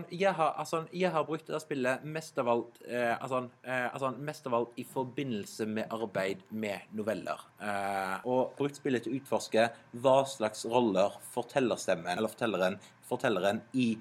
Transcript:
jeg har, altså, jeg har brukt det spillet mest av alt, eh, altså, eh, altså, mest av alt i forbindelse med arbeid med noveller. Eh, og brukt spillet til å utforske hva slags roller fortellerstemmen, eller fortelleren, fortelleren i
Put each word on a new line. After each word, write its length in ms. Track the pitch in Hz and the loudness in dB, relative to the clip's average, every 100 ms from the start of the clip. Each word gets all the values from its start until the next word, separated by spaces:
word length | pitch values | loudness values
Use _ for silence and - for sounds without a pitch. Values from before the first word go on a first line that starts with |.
| 170 | -2
jeg 260 | 175 196 | 0 2
har, 220 | 160 156 | 4 2
altså, 260 | - 156 165 160 | 0 -2 -4 -4
jeg 200 | 175 180 | -2 0
har 140 | 160 143 | 2 0
brukt 220 | 156 - | -4 -4
det 120 | 151 | -6
spillet 460 | - 139 127 127 147 | -4 0 0 0 -4
mest 320 | 156 156 - | -8 -6 0
av 80 | 120 | 2
alt, 300 | 120 113 - | 2 0 -10
eh, 300 | - 120 117 | -6 -2 0
altså, 300 | 117 127 127 123 - | 0 -2 -2 -4 -10
eh, 280 | 123 127 123 | -6 -2 -2
altså, 240 | 135 135 120 | -2 -4 -4
mest 320 | 147 147 131 | -8 -8 -2
av 80 | 120 | 0
alt 240 | 120 - | 0 -6
i 60 | 120 | -6
forbindelse 800 | 135 127 117 139 107 95 - 110 | -4 -4 -4 -2 -4 -4 -4 -4
med 240 | 107 - | -2 -4
arbeid 540 | 113 110 98 95 95 - | -4 -4 -2 -2 -4 -8
med 360 | 110 107 95 - | -6 -4 -4 -6
noveller. 520 | 107 107 95 78 - - - | -6 -2 -2 -4 -8 -10 -10
Eh, 560 | 104 101 98 98 95 95 | -6 -2 -2 -2 -2 -2
og 320 | 117 127 123 - | 0 2 2 0
brukt 240 | 143 143 | -4 -2
spillet 240 | 147 120 | 0 0
til 140 | 110 131 | 0 -6
å 20 | |
utforske 460 | - 107 - 110 117 - - 120 | -2 -2 2 4 4 0 -14 0
hva 180 | 131 131 131 | 6 6 6
slags 380 | - 107 - | 0 -2 -2
roller 560 | 110 123 117 92 101 - - | 2 4 6 6 4 0 -10
fortellerstemmen, 840 | - - 143 120 95 - 87 87 | -8 -2 2 2 2 0 0 0
eller 180 | 90 110 | -2 -2
fortelleren, 480 | - 117 92 92 101 - - | -2 -2 2 2 0 -10 -20
fortelleren 580 | - 127 127 98 98 110 - | -6 -2 0 2 2 0 -2
i 180 | 127 120 110 | 0 0 0